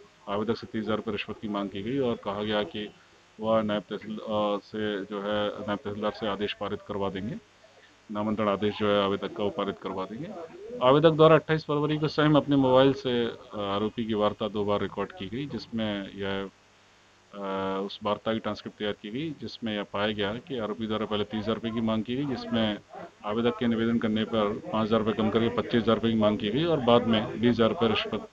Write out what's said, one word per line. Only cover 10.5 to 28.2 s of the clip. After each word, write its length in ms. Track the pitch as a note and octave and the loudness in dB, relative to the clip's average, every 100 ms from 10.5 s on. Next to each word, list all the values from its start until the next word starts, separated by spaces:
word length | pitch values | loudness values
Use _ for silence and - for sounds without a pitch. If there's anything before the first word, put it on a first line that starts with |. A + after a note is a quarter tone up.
| - - - | -14 -14 0
आवेदक 280 | B2+ D3 D#3+ | 4 6 6
द्वारा 240 | D#3 D#3 D#3 | 8 8 8
अट्ठाईस 300 | - D#3+ - | 4 -2 -2
फरवरी 320 | D3 D3+ D3+ | -2 0 0
को 100 | D#3 | 0
स्वयं 260 | - D3+ | 2 4
अपने 220 | D3 C#3 C#3+ | 6 4 4
मोबाइल 380 | C3 B2+ C3+ | 6 8 8
से, 320 | C3 C3 A#2+ A#2 | 6 0 0 0
अ, 120 | - - G#2 | -4 -10 -6
आरोपी 500 | G2+ G2+ G#2+ A2 A2+ | -2 0 -2 -2 -2
की 80 | |
वार्ता 340 | G#2+ G#2 G#2 A2 | 2 2 0 -4
दो 180 | G#2 G2+ | -2 0
बार 160 | G2+ | 0
रिकॉर्ड 300 | G2 - G2 | 0 -4 -6
की 160 | - F#2+ | -8 -8
गई, 180 | A#2 D3 | -8 -6
जिसमें 680 | A#2 - A2+ A2 G2+ F#2+ G2 | -8 -8 -4 -4 -4 -8 -8
यह, 340 | G2 G2 G2 - _ _ _ _ _ _ _ | -4 -4 -6 -12 _ _ _ _ _ _ _
अ, 480 | G2+ G2 F#2+ F#2+ F#2+ G2 | -10 -6 -4 -4 -4 -6
उस 140 | - | -6
वार्ता 300 | G#2 G#2 A2+ | -4 -2 -2
की 60 | A2 | -4
ट्रांसक्रिप्ट 400 | G#2+ G#2 A2 - | -4 -8 -10 -6
तैयार 140 | G#2 | -6
की 160 | G2+ G#2+ | -6 -8
गई, 220 | A#2 E3 C#3+ | -8 -8 -8
जिसमें 340 | A2 - A2+ G#2 | -12 -8 -6 -4
यह 80 | |
पाया 300 | G2 G2+ G#2+ | -4 -2 -2
गया 200 | G#2+ G2+ | 0 -4
कि 240 | A#2 - B2+ | -4 -8 -6
आरोपी 300 | G#2 G#2+ A2 | -6 -4 -4
द्वारा 180 | G#2+ G#2+ | -4 -2
पहले 180 | G#2 | -2
तीस 200 | G#2 A2 | -2 -4
हजार 120 | G#2 G#2+ | -2 -4
रुपये 160 | A2+ | -4
की 100 | A2+ | -2
मांग 220 | A2 A2 | 0 0
की 120 | A2 B2 | -2 -4
गई, 100 | C#3+ | -4
जिसमें 520 | A#2 A#2+ A#2 A2 G#2 - - - - G#2 | -4 -2 0 0 -2 -8 -16 -16 -10 -4
आवेदक 320 | A2 A#2+ A#2 | 0 0 2
के 100 | A#2+ | 0
निवेदन 320 | A2+ A2+ A#2 | 2 2 2
करने 240 | A2+ G#2+ | 0 0
पर 380 | G#2+ A2+ G#2 A#2+ - | 0 2 0 0 -4
पाँच 140 | A2 G#2+ | -2 2
हजार 120 | A2 | 2
रुपये 140 | G#2+ | 2
कम 160 | A2 G#2+ | 0 2
करके 200 | A2+ A#2 | 2 2
पच्चीस 340 | A2+ G#2 A#2+ | 0 2 2
हजार 120 | A2 G#2+ | 4 4
रुपये 160 | A2+ | 4
की 60 | A2 | 4
मांग 200 | G#2+ G#2 | 4 2
की 120 | G#2+ | 0
गई 140 | A#2+ | 0
और 160 | E3+ D3+ | 2 2
बाद 280 | A#2 A#2+ A2+ | 6 6 6
में 340 | A2 - - | 2 0 2
बीस 140 | A#2+ A2+ | 2 6
हजार 140 | A2 | 4
रुपये 200 | G#2 A#2 | 4 2
रिश्वत 400 | G#2 - G#2+ | 2 -2 -6